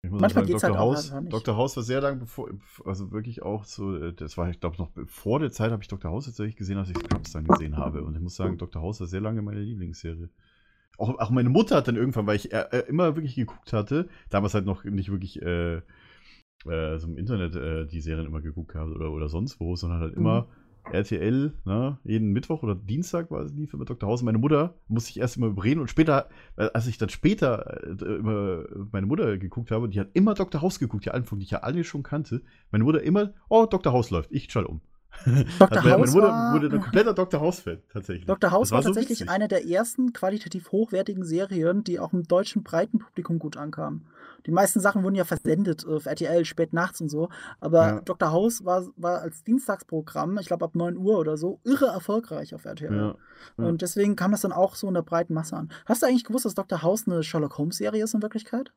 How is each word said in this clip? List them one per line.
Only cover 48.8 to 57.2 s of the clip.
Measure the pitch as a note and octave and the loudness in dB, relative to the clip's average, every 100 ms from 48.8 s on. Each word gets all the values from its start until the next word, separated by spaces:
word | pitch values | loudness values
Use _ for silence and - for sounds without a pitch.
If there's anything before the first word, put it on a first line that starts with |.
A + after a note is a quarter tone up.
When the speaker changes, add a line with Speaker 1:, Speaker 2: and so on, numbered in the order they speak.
| F3+ - | -2 -6
Speaker 2:
war | E3+ F3 | -2 -2
als | E3 - | -4 -10
Dienstagsprogramm, | - B3 - G3 - D#3+ D#3 D3+ D3+ G3+ | 0 0 2 -6 -4 -6 -4 -4 -2 -2
ich | F3 | -2
glaub, | E3+ | -2
ab | E3+ E3+ | 0 -2
neun | F3 F3 | -2 0
Uhr | F#3+ G#3+ | 2 4
oder | D#3 D#3 | 2 -2
so, | E3+ - A#3 | -4 -4 0
irre | C4+ C4 | 2 2
erfolgreich | F3+ E3 G#3+ A#3 D3+ D3 D#3 | 0 -2 -4 -4 -10 -10 -14
auf | |
R | - E3 | -14 -12
T | D3+ | -4
L. | G#2 | -2
Speaker 1:
Ja, | G#2+ - _ - - - | -2 -6 _ -20 -18 -4
ja. | F3 | -2
Speaker 2:
Und | E3 | 0
deswegen | F3+ G#3 G3+ F#3+ | -2 0 2 2
kam | F3+ | 2
das | G3+ | 2
dann | G3 | 0
auch | F3 F#3 - | 2 0 0
so | G3 | -2
in | |
der | F3+ | -2
breiten | E3 E3+ E3+ | 0 -2 0
Masse | D#3+ D#3+ E3 | -4 -4 -8
an. | D#3+ - - | -10 -12 -2
Hast | A#3 | 2
du | C#4 | 4
eigentlich | B3+ | 2
gewusst, | - A#3+ A#3 | 2 -2 -2
dass | G3 | -4
Doktor | F#3+ F3 | -4 0
House | D#3+ A3 - | 2 2 0
eine | F3 | -2